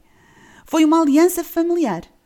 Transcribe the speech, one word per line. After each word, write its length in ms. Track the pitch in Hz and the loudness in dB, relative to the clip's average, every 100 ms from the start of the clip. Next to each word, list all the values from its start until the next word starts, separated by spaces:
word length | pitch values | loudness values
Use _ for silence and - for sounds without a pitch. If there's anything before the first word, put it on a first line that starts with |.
| _ _ _ _ - - _ | _ _ _ _ -20 -20 _
Foi 180 | 330 | 0
uma 180 | 311 330 | 2 2
aliança 420 | 302 285 349 359 | 2 2 2 0
familiar. 600 | 330 339 339 349 277 170 - _ | -6 -6 -4 -2 -4 -6 -12 _